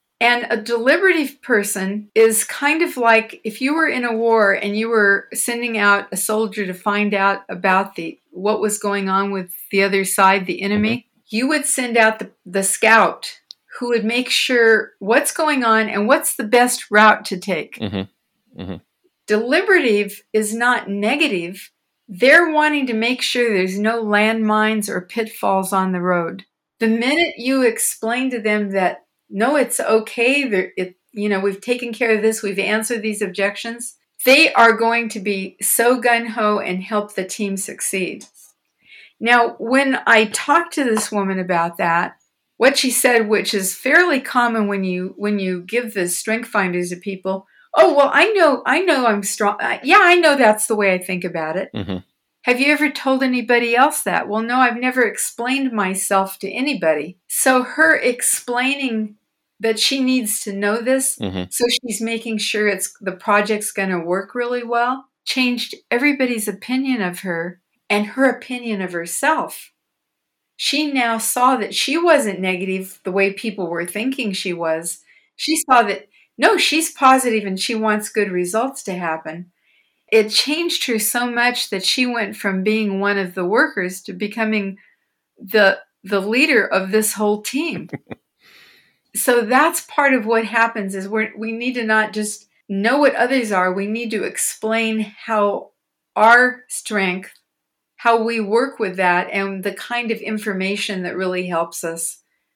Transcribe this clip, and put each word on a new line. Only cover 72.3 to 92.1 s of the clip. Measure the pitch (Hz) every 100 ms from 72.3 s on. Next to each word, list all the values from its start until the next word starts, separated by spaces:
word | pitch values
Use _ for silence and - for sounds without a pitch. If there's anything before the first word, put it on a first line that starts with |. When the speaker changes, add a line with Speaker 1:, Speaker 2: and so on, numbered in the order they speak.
| 180
Speaker 1:
negative | 185 180 190 190 190 -
the | -
way | 190 196
people | 196 240 202 170
were | 170 175
thinking | 202 254 269 226
she | 185 190
was. | 175 165 160 170 - _ _ _ _
She | - 311
saw | - 254
that, | 208 185 - _ _ -
no, | 320 403
she's | - 302 320
positive | - 269 262 254 220 202
and | 190
she | -
wants | 220 214 214 208
good | 220 196
results | 180 180 220 262 262
to | -
happen. | 180 170 160 160 170 180 _ _ _ _ _ _
It | 220 214
changed | - 269 311 349 - -
her | 220
so | 214 247 240
much | 240 247 240 -
that | 196
she | 185 -
went | 247 233 202 208
from | 202 190
being | 190 214 208 196
one | 202 202
of | 185
the | 175 180
workers | 226 302 - 180 185
to | -
becoming | 180 208 226 220 214 196 196 _ _ _ _ _ _
the, | 190 220 196 - - _
the | 190 202
leader | 196 240 320 247 190
of | 190 190
this | 214 214
whole | 202 208 208
team. | 208 269 330 226 151
Speaker 2:
<laughs> | - - - _ _ _ _ - _ _ _ _
Speaker 1:
So | - - 240
that's | 214 254 320 330
part | - - 277
of | 262 214
what | 226
happens | 220 226 226 226 196
is | 196 196
we're, | 214 220 -
we | 220
need | 226 240 247
to |
not | 220 220 214